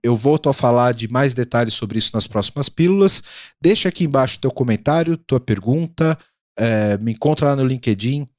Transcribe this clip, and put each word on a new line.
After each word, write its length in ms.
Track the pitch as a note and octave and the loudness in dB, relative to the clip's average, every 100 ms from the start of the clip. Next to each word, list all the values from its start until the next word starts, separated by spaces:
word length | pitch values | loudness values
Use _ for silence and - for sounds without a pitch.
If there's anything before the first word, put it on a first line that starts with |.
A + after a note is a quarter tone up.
Eu 120 | A#2+ A#2 | 0 2
volto 320 | C3 D3+ D3 | 2 2 0
a 40 | |
falar 420 | C3 B2 A#2+ B2 | 0 2 4 2
de 120 | A#2 A2+ | 0 -4
mais 260 | B2+ C#3 | 0 0
detalhes 420 | B2 A#2+ A#2+ A#2 | 0 -2 0 -2
sobre 240 | - G#2+ G#2+ | -4 -4 -4
isso 120 | - | -2
nas 140 | A2 - | -4 -4
próximas 420 | G#2+ G2+ C#3+ C#3 | -4 -4 -4 -6
pílulas. 540 | - E3+ G3 G3 - - - - _ | 0 2 4 2 0 -6 -20 -20 _
Deixa 280 | D#3+ G#3+ F#3 | 0 2 -2
aqui 160 | - | -2
embaixo 340 | E3 C#3 B2+ - | 0 2 0 -2
teu 100 | C3+ | -4
comentário, 680 | - B2 G#2+ - D#3+ E3 E3 | -2 -2 0 0 0 0 -4
tua 220 | - B2+ | -2 -2
pergunta. 800 | - G2+ A2 D3+ E3 - D#3+ D#3+ _ _ _ - | 0 -2 0 -2 -2 0 0 0 _ _ _ -2
É, 400 | A2+ A2 G#2 G2+ | 0 2 0 0
me 140 | A2+ | -2
encontra 360 | A2 D3+ D3+ C#3+ | -2 0 2 0
lá 80 | C#3 | 2
no 80 | |
LinkedIn 640 | C3 C3 A#2+ G2+ A#2 C#3+ C#3 | 0 0 -2 -2 -2 -4 -8